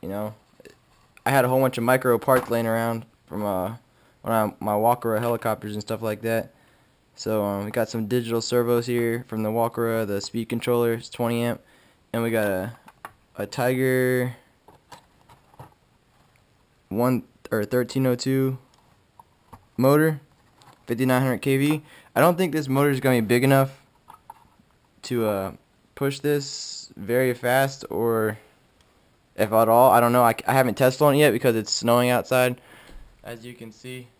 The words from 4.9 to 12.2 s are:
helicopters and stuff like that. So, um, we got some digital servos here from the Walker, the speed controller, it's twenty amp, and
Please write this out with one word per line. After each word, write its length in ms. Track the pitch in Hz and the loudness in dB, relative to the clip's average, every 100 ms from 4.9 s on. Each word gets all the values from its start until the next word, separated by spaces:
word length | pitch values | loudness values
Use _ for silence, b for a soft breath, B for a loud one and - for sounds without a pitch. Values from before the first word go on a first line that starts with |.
| 123 117 107 | 2 0 -2
helicopters 540 | 120 117 117 107 104 | -2 -2 -4 -6 -6
and 100 | 104 | -10
stuff 200 | 101 110 | -8 -6
like 180 | 110 104 | -6 -6
that. 280 | 113 113 - b b b b b _ _ | -2 -4 -4 b b b b b _ _
So, 300 | - 110 101 | -4 -2 -2
um, 180 | 101 | -4
we 80 | 104 | -4
got 160 | 107 110 | -4 -4
some 200 | 113 107 | -4 -2
digital 340 | 123 117 117 | -2 -2 -4
servos 440 | 113 123 120 120 120 | 0 0 2 0 0
here 380 | 120 117 117 123 | -2 -2 -4 -6
from 140 | 110 | -4
the 80 | 107 | -2
Walker, 540 | 113 117 117 117 113 107 | 0 -2 -2 -2 -2 -2
the 140 | 101 | -6
speed 300 | - 117 113 | -6 -8 -6
controller, 420 | 117 120 120 117 113 | -6 -2 0 0 -2
it's 120 | - | -8
twenty 340 | - 120 117 | -6 -4 -2
amp, 200 | 120 - b b b b _ | -4 -6 b b b b _
and 100 | 113 | -4